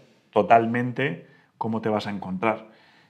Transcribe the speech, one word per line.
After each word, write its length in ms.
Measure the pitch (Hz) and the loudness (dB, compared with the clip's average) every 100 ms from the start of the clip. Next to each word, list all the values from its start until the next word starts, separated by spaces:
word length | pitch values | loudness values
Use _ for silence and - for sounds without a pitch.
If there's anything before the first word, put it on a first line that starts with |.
| _ _ _ | _ _ _
totalmente 960 | - - 117 113 120 123 120 139 170 - _ _ - | 2 6 6 4 -2 -4 -4 -4 -6 -16 _ _ -10
cómo 240 | 110 110 | -6 -4
te 80 | 110 | -2
vas 160 | 104 | -2
a 60 | 104 | -4
encontrar. 560 | 101 92 92 113 107 - - _ _ | -8 -8 -2 0 -2 -8 -20 _ _